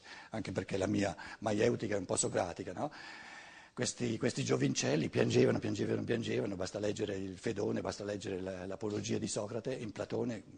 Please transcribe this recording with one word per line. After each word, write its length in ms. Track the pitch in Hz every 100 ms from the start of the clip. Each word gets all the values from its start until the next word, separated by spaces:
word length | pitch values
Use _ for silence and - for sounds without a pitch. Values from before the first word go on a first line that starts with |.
| - - -
anche 240 | 110 101
perché 240 | 98 95 98
la 100 | 95
mia 260 | 104 98 - - -
maieutica 560 | 110 104 117 120 110 101
è 20 |
un 80 | 92
po' 100 | 110
socratica, 560 | 113 113 92 85 95
no? 180 | 90 143 - - - - - - - -
Questi, 440 | - 120 - 123 113
questi 280 | 123 - 117
giovincelli 640 | 123 135 131 123 151 -
piangevano, 500 | 120 123 117 127 113
piangevano, 440 | 107 104 107 113
piangevano, 520 | 104 117 107 113 113 95
basta 240 | 92 104
leggere 360 | 104 101 104 98
il 220 | 95 92
Fedone, 440 | 117 101 107 113
basta 220 | 95 -
leggere 360 | 101 104 101 92
la, 260 | 95 92 92
l'Apologia 520 | 95 107 104 104 110
di 100 | 110
Socrate, 460 | 120 104 113 127
in 180 | 127 113
Platone, 520 | 101 101 113 120 107 -